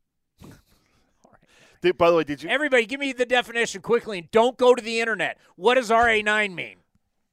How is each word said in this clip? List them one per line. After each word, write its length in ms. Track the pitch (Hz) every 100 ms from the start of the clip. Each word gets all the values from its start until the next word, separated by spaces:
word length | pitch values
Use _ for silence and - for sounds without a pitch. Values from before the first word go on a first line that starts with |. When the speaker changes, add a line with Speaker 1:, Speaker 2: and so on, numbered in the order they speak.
| _ _ _ _
Speaker 1:
<laughs> 80 | - - _ _ _ _ _ _ _ _ _ _ _ _
Speaker 2:
Did, 160 | 175 175
by 120 | 170
the 80 | 170
way, 60 | 147
did 180 | 143
you 60 | 165
Speaker 1:
Everybody, 360 | 254 294 262 220
give 140 | 269
me 140 | 277
the 120 | 247 240
definition 560 | 247 233 233 226 190
quickly, 360 | - 233 - 190
and 100 | 156
don't 260 | 220 240 254
go 180 | 247 247
to 60 |
the 160 | 220 226
internet. 380 | 226 202 147 - _ -
What 200 | 202 254
does 140 | 208
R 200 | 226 233
A 120 | 214
nine 320 | 208 214 208
mean? 240 | 170 120 92 _ _ _ _ _